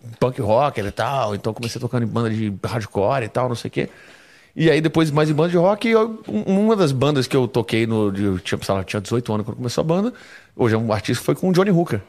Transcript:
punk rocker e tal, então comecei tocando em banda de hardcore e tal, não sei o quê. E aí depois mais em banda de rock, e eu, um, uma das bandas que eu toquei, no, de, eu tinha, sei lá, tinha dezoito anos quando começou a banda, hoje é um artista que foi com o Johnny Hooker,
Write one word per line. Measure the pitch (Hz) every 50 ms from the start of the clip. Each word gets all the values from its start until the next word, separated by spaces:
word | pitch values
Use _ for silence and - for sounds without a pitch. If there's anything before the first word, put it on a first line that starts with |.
| - 117 113 -
punk | 127 127 127 -
rocker | 110 101 110 127 147 143 - 113 98
e | 101
tal, | - - 110 127 139 135 117 104 104
então | 95 - 113
comecei | 107 - 117 110 - 107
tocando | 123 120 - 120 117
em |
banda | 104 - 117 117 113
de | 107 110 110 104 98 92 -
hardcore | 104 117 123 104 - - 101 95 110 139 139 113
e | 104
tal, | - 123 127 123
não | 117
sei | - - 117
o |
quê. | - 139 - - - - - - - - - - - - - _ -
E | 135 160 160
aí | 143 156
depois | 156 160 - 160 160 151
mais | 139 151 156 156
em | 156
banda | 151 165 175
de | 175
rock, | 175 170 190 214 214 - 226
e |
eu, | 226 220 220 226 220 - - -
um, | 208 208 - - 190 196
uma | 214 220 226
das | 196 175 139
bandas | 135 123 127 147 151 131 123
que | - -
eu | 135 127 110
toquei, | - 120 110 - 117 113 117 113
no, | 113 110 107 101
de, | 98 98
eu | 104 98 92 87
tinha, | - - 107 -
sei | - -
lá, | 98 95 90
tinha | - - 104
dezoito | 95 - 117 123 123 - 107
anos | 107 104
quando | 113 -
começou | 123 123 120 - -
a | 165
banda, | 160 170 190 208 247 247 - - - - - - _ _
hoje | - 120 110 110
é | 110
um | 117 110
artista | 107 104 - - 123 -
que | -
foi | - 147
com | - - 190
o |
Johnny | 175 175 196 208
Hooker, | 180 165 170 - 117 101 -